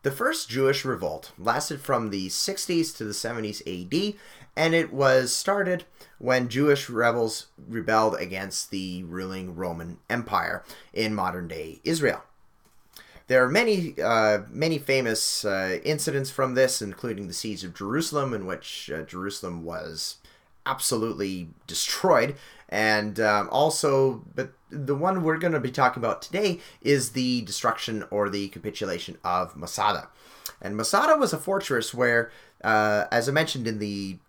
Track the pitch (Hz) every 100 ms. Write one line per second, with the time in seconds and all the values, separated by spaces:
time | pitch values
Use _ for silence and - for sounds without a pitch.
0 | 143 139 262 320 - 120 135 139 131 165
1 | 87 76 - - 90 123 - 143 - 123
2 | 110 98 92 - - 196 - 170 160 -
3 | 110 101 113 117 107 101 - 90 90 151
4 | 208 202 - - - - 165 165 156 135
5 | 139 131 123 - - 202 185 180 - _
6 | - - 120 127 123 123 147 139 139 117
7 | 120 120 113 - - - 67 113 98 110
8 | 110 85 90 95 95 92 - 98 92 90
9 | 87 90 92 95 92 85 90 82 82 80
10 | - 120 117 98 82 87 - - - -
11 | 110 104 92 90 85 80 80 82 - 165
12 | 131 - - _ _ _ _ - _ -
13 | - - _ 127 127 185 240 196 165 143
14 | 87 113 107 104 104 - 160 156 139 135
15 | 120 107 - - 104 95 95 90 - 151
16 | 156 139 135 - 131 127 127 - 104 95
17 | 120 98 95 87 110 98 92 82 98 135
18 | 165 147 135 110 92 90 - - - 80
19 | 78 92 98 - 92 85 82 80 78 80
20 | - - - _ _ _ 131 135 - 117
21 | 113 - 98 92 82 - - 85 - -
22 | 190 139 127 139 - - - 101 110 107
23 | 107 101 107 104 101 135 156 156 151 135
24 | 135 113 - - 131 _ _ 151 139 139
25 | 180 190 160 160 175 156 123 135 131 131
26 | 113 - - 180 208 170 - - 127 143
27 | 139 131 127 123 98 - 117 - - 107
28 | - 104 101 101 98 90 107 - 98 87
29 | - 82 90 90 87 73 85 - 104 90
30 | - - - - - - 98 104 110 202
31 | 311 302 254 156 - 196 - 123 113 120
32 | 123 117 117 - - _ 110 110 107 104
33 | - 117 120 143 151 135 113 107 104 101
34 | 98 90